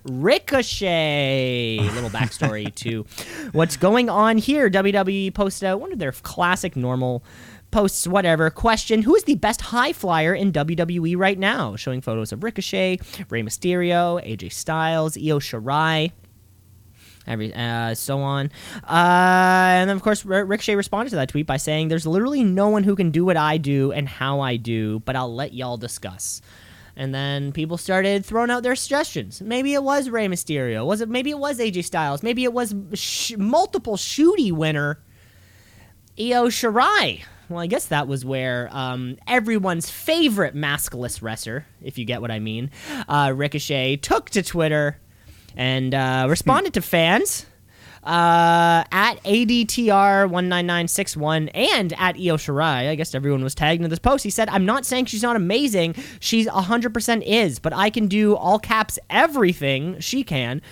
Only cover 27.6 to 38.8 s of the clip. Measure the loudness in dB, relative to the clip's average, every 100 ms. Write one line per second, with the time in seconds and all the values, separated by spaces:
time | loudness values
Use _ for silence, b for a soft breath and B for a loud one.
27.6 | -4 -6 -2 0 2 0 0 -2 0 0
28.6 | 0 -2 0 -2 -2 -6 -10 -12 -6 -2
29.6 | 0 0 0 0 0 -2 -2 -2 -4 -2
30.6 | -2 -2 -2 -2 -2 -4 -4 -4 -4 -2
31.6 | -2 -2 -4 -2 -2 -2 -2 0 0 -2
32.6 | -4 -6 -8 -8 -6 -6 -6 -2 0 2
33.6 | 2 -2 -4 -6 -4 2 4 4 2 2
34.6 | 0 0 -2 -4 b b b b b b
35.6 | b b b b _ -6 0 4 4 2
36.6 | 0 4 4 4 0 -4 B B B -8
37.6 | -4 -4 -2 -2 -2 -4 -4 -4 -2 -4
38.6 | -6 -6